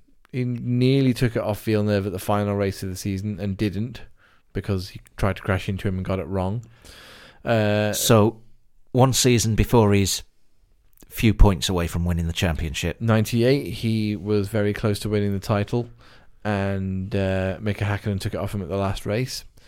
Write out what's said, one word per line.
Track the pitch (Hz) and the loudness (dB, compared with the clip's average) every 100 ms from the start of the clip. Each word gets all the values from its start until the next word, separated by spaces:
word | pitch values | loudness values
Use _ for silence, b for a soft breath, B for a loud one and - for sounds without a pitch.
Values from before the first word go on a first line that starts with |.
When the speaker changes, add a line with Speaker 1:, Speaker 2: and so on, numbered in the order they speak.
| _ _ _ | _ _ _
Speaker 1:
he | 135 | -6
nearly | 123 120 123 123 127 139 131 | -4 -4 -2 2 4 4 4
took | 117 123 117 | 2 0 0
it | |
off | 98 101 | -2 -2
Villeneuve | 113 107 104 101 98 | 0 0 2 0 0
at | |
the | 92 | -6
final | - 104 101 | -2 0 0
race | 101 98 - | 0 -2 -4
of | 95 | -8
the | 92 | -6
season | 104 95 107 92 | -4 -4 -6 -6
and | 101 95 | -6 -2
didn't | 107 95 120 123 - - b b _ | -2 -2 -6 -10 -18 -20 b b _
because | 98 98 95 95 | -8 -4 -4 -4
he | - - - | -16 -12 -2
tried | 101 92 | -2 -2
to | |
crash | - 95 - | -2 -2 -2
into | 95 101 | -4 -4
him | 92 | -4
and | |
got | 92 95 | -4 -4
it | 78 | -4
wrong. | 95 92 117 - B B B B B B B | -2 -2 -4 -10 B B B B B B B
Uh, | - 113 104 104 107 | 0 2 2 2 0
Speaker 2:
So, | 98 - 110 107 - - - _ - - | 0 4 6 6 0 -16 -20 _ -20 -2
one | 123 135 | 4 4
season | 113 131 120 110 | 4 4 4 2
before | 107 104 120 104 | 0 4 6 6
he's | 101 95 - - _ - _ _ _ _ - - | 4 2 -2 -8 _ -20 _ _ _ _ -20 -16
few | - 113 | 0 4
points | 101 104 87 - | 8 8 6 -2
away | 90 85 | -2 -2
from | 85 | -2
winning | 87 85 82 | -2 0 -2
the | |
championship. | 82 90 76 80 - 85 - | 0 0 0 -4 -4 -6 -2
Speaker 1:
Ninety-eight, | 110 110 107 120 120 143 - | 2 2 2 2 2 2 -2
he | 120 113 110 107 101 | -6 -2 -2 -2 -4
was | 101 104 95 | 0 0 0
very | 107 104 | 0 0
close | 101 110 101 | 0 -2 -2
to | 107 | -2
winning | 104 101 | -2 -2
the | 98 | -4
title, | - 104 101 120 117 - b b b - | -2 -2 0 -4 -6 -12 b b b -10
and, | 104 101 98 98 95 95 95 | -4 -2 -2 -4 -4 -6 -4
uh, | 101 95 95 95 - | -2 0 0 -2 -4
Mika | 107 - | -4 -4
Hakkinen | 101 101 107 95 | -2 -2 -4 -4
took | 101 | -4
it | 85 | -6
off | 101 | -6
him | 104 | -6
at | 80 | -6
the | 98 | -4
last | 95 - 107 | -2 -4 -4
race. | 110 131 - - - | -4 -4 -8 -14 -20